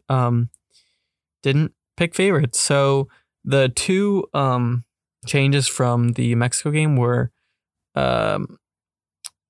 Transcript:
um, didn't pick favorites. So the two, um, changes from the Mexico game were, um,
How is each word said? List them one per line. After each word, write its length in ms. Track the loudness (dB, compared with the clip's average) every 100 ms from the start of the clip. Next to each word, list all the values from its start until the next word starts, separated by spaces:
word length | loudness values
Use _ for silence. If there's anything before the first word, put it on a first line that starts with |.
| -2
um, 400 | 0 2 0 -2 -8 _ _ _ _ _ _ _ _
didn't 300 | -2 0 0 _ _ -4
pick 180 | -4
favorites. 460 | 0 0 2 0 -2
So 480 | 0 2 2 0 -2 _ _ _ -2
the 240 | 2 2
two, 580 | -2 -2 0 0 -2 -2
um, 500 | -2 0 0 0 -2 -6 _ _ _ -4
changes 420 | 0 2 2 0
from 420 | -2 0 2 0
the 220 | 0 0 0
Mexico 360 | 0 -2 -2
game 260 | 0 2 2
were, 340 | 2 0 -2 _ _ _ _ _ _ -4
um, 640 | -2 -2 -2 -4 -8 -14 _ _ _ _ _ _ -16 _ _